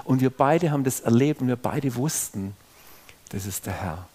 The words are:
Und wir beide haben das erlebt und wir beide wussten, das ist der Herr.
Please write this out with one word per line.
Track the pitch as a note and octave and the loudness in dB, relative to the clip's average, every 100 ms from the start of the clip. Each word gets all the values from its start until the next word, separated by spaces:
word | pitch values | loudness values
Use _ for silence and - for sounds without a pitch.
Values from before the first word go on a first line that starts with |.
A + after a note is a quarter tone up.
| - | 0
Und | C3 | 2
wir | B2+ | 2
beide | - C#3 E3 E3+ | 2 4 4 2
haben | C#3+ C3+ | 0 0
das | - | -2
erlebt | - A#2 C#3+ D3+ | 2 4 4 2
und | B2+ | -2
wir | A#2+ | -2
beide | - - C#3 A#2+ | -2 -2 -2 -2
wussten, | D3 - - G#2+ G2 G#2 _ - - - - - - | -2 -2 -6 -6 -8 -10 _ -20 -20 -20 -20 -20 -12
das | G2+ G2 | -8 -8
ist | - - | -8 -8
der | |
Herr. | E2 F#2 D#2+ F#2 | -6 -6 -8 -12